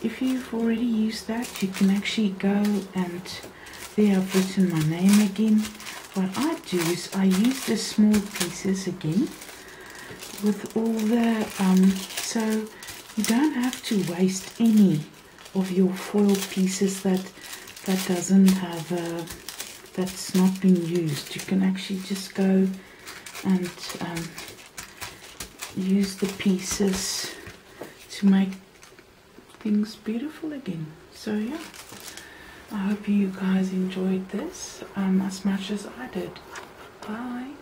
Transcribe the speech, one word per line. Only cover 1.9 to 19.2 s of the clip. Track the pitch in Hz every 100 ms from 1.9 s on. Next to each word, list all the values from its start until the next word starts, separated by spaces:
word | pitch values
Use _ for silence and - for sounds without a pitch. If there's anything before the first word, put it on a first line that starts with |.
actually | 196 202 - 208
go | 185 196 202 208 202 185 185
and | 175 175 - - - - - - - -
there | 208 190
I've | 185 190
written | 185 - 180
my | 160 156
name | 165 190 208
again. | 208 196 220 214 214 - - - -
What | - 185 196
I | 285 311 -
do | 180
is | 165 175 - 196
I | 190
use | 185 240 262 -
the | 214
small | - - 214 208 190 -
pieces | 175 - 190 190 -
again | 160 156 170 302 - - - - - - - - - - -
with | 208 202 - 226
all | 226 220 214 233
the, | 226 220 214 -
um, | 190 185 190
so | 190 - - - 233 220 220 214 - - - - -
you |
don't | 202 233 302
have | 262 254 - -
to | 214 160
waste | 170 185 185 - -
any | 233 214 190 151 - - - - - 196
of | 185
your | 185 185
foil | 185 - 208 202 196 -
pieces | - 185 - 196 -
that, | 196 185 - - - - - - -
that | 190 -
doesn't | 175 170 190 190
have | 190 175 165 156
a, | 175 170 170